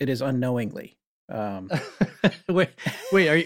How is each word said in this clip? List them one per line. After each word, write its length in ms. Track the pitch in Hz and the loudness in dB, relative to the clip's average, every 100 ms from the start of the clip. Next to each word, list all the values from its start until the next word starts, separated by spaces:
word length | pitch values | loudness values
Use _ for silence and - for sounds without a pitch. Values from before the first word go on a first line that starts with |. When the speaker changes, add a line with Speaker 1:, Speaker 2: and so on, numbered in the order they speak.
Speaker 1:
it 80 | 139 | -2
is 120 | 127 | -2
unknowingly. 760 | 135 127 127 123 110 - - _ _ _ - | 0 0 0 0 -2 -6 -14 _ _ _ -10
Um, 420 | 110 104 98 95 175 - - - | -6 -6 -6 -6 -6 -4 -2 -2
Speaker 2:
<laughs> 380 | - 208 - - | 0 0 0 -2
Wait, 220 | 180 185 - - - 494 | 2 2 -2 -8 -8 0
wait, 160 | 196 170 156 | 4 6 4